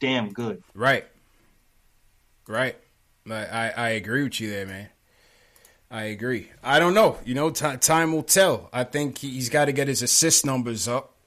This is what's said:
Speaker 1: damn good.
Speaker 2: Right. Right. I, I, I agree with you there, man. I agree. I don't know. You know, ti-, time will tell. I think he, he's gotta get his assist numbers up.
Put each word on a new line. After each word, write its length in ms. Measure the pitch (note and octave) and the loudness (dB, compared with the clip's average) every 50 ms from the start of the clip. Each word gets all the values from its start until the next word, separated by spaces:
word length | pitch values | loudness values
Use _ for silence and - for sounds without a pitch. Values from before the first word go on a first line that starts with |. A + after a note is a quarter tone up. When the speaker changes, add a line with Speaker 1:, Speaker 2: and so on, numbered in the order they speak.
Speaker 1:
damn 300 | - C3 C3 B2 A2+ G#2 G2+ | -2 0 0 0 -2 -4 -6
good. 300 | A#2+ A#2+ A2+ G2+ F2+ - _ - | -6 -6 -6 -6 -8 -12 _ -6
Speaker 2:
Right. 320 | F#2+ A#2 C3 C3+ A2 - - _ _ _ _ _ _ _ _ _ _ _ _ _ _ _ _ _ _ _ _ _ _ _ _ _ _ _ | -2 2 2 2 2 -2 -8 _ _ _ _ _ _ _ _ _ _ _ _ _ _ _ _ _ _ _ _ _ _ _ _ _ _ _
Right. 300 | - G#2+ A2+ C3 B2+ - - _ _ _ _ _ _ _ _ - A2 | -6 -2 -2 -2 -2 -4 -10 _ _ _ _ _ _ _ _ -14 -10
I, 160 | A2 A2 G#2+ | -10 -8 -8
I, 220 | F#2+ - A2+ A2+ A2+ - | -6 -4 -4 -4 -4 -4
I 140 | - A#2+ A#2 | -2 -2 -2
agree 320 | A2+ A2 F#2 G#2 A#2 C3+ C#3+ | -2 -4 -4 -2 -2 -2 -2
with 140 | C3 - - | -2 -4 -6
you 100 | A2+ G#2+ | -6 -6
there, 160 | G#2 G2+ G2 | -6 -6 -8
man. 220 | F#2+ F#2+ F#2+ G#2 G2+ _ _ _ _ _ _ _ _ _ _ _ _ _ _ _ - _ _ _ - | -8 -10 -14 -14 -16 _ _ _ _ _ _ _ _ _ _ _ _ _ _ _ -20 _ _ _ -14
I 140 | A#2+ A2+ G#2+ | -12 -10 -8
agree. 460 | G#2+ G#2+ G#2 A2 B2+ B2+ A2 - - - - - | -8 -8 -6 -4 -4 -4 -4 -6 -10 -18 -8 0
I 160 | B2 C#3 D3+ | 4 4 6
don't 120 | E3+ F3 F#3 | 6 6 6
know. 260 | G#3+ A3 E3 - - - | 6 6 4 4 0 -6
You 100 | B2 B2+ | -4 -2
know, 140 | C3+ D3 E3 | 0 0 -2
ti-, 280 | D3 - - D3+ C3+ B2+ | -2 -2 -2 -2 -2 0
time 340 | - - D#3+ E3 E3 D#3+ D#3+ | 2 4 4 4 4 2 0
will 100 | D#3 D3 | -2 0
tell. 440 | - - F#3+ F#3+ F3+ C3+ G2+ - - - | 2 4 6 6 4 4 0 -4 -6 -4
I 120 | B2 - | -4 -4
think 340 | - - D3 D3 C#3+ B2 - | -2 -2 -4 -4 -4 -6 -8
he, 120 | - C#3 | -10 -10
he's 180 | B2+ C3 C3 A#2 | -6 -6 -4 0
gotta 240 | D3 D3 D3 C#3+ C#3 | 2 2 2 2 2
get 160 | C3+ C#3 C#3 | 0 0 0
his 140 | C3+ A#2 B2 | 0 -2 0
assist 420 | A#2+ - - D#3+ E3 D#3 - - | 2 2 4 4 4 4 4 2
numbers 420 | C#3+ C3+ B2+ A#2+ A#2+ A#2 G#2+ G2 | 2 0 -2 -2 -4 -4 -4 -4
up. 280 | A2+ A#2+ C3 C3 - _ _ _ | -2 -2 -4 -4 -8 _ _ _